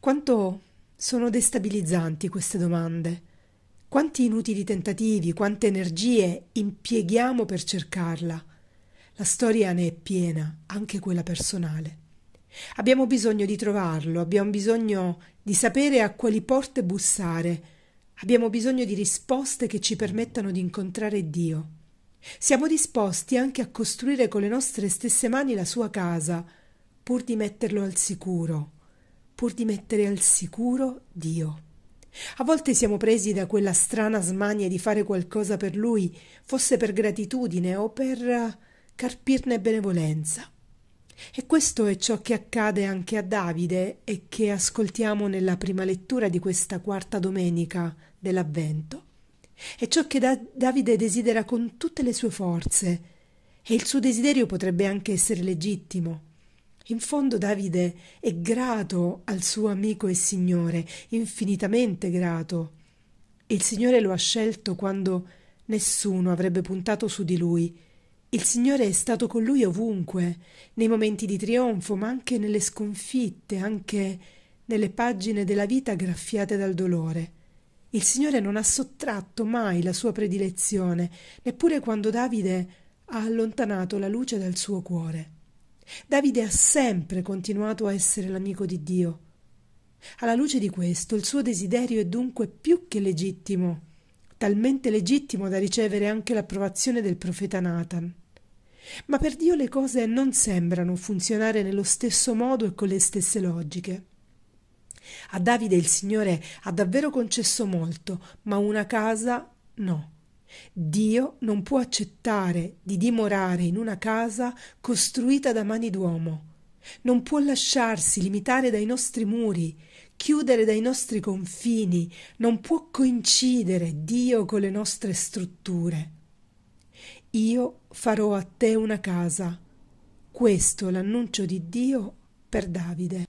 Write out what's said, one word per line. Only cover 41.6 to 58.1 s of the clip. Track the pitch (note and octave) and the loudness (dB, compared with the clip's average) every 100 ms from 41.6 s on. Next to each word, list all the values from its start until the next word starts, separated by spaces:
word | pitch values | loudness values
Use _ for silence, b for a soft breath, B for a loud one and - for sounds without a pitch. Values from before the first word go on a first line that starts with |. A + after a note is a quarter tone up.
| D4+ - G#3 | 2 2 0
è | F#3+ | 2
ciò | - A3 | 0 -2
che | G#3+ | 0
accade | A3 - A#3 G#3+ G3+ | -4 -2 0 0 2
anche | G3 F#3+ F3+ G#3+ | 0 -2 -4 -4
a | |
Davide | F#3+ G#3 F3 E3 F3 F#3 F#3 - | -2 -2 -2 -2 0 0 -2 -6
e | - G3+ - | -8 -8 -8
che | - G#3+ | 0 0
ascoltiamo | G3+ - - G#3 - A3 G#3 G#3 | 2 -2 0 -2 0 0 0 0
nella | F#3+ F#3 F#3 | 0 0 0
prima | F#3 F#3 | 0 -2
lettura | F#3+ F#3 - B3+ G#3+ | -2 -2 -2 0 2
di | F3 | 0
questa | F#3+ F3+ - F#3 | 0 -2 -2 -4
quarta | G3 G3 F#3 G#3 | -4 -6 -4 -2
domenica | F#3 F#3+ F3+ E3+ E3 F3+ E3+ D#3+ b b | -2 0 0 0 -2 -2 -4 -6 b b
dell'Avvento. | F#3+ F#3 D#3+ D3+ D#3 D#3 D#3 C#4+ - _ _ _ _ B B B | -2 0 0 -2 -2 -4 -6 -12 -18 _ _ _ _ B B B
È | A#3+ | 0
ciò | E4 D#4 | 0 2
che | C#4 | 2
da-, | B3+ C4 A#3 | 2 2 -2
Davide | C4+ B3+ C4 G#3 A3 | 0 2 2 4 4
desidera | A3 G3 A#3 A3+ | 2 2 2 2
con | G#3+ A#3+ A#3 - | 0 -2 -4 -4
tutte | E4 - | -6 -2
le | B3+ | -2
sue | A3+ A#3 | 0 -2
forze, | - F#3 E3+ - - F#3+ F3 b b b b b b | -2 -2 -2 0 0 2 -2 b b b b b b
e | - | 0
il | A3+ | 0
suo | - C#4 | 2 2
desiderio | B3+ A3+ C4+ C#4 | 2 4 4 4
potrebbe | A3+ F#3 F#3+ F3 G3 | 2 0 0 2 2
anche | G3+ G3 | 0 -2
essere | F#3+ - G#3 | 0 2 0
legittimo. | F3+ F3 F3+ G3 - F#3 E3 D#3+ D#3 b b b _ - - | -2 -2 -2 -4 -6 -4 -4 -6 -12 b b b _ -20 -8
In | A3+ | -6
fondo | - D4 C#4 A3+ | -2 0 2 2
Davide | G3+ G#3 G3 F3 F3+ E3+ B | 0 0 0 0 0 -2 B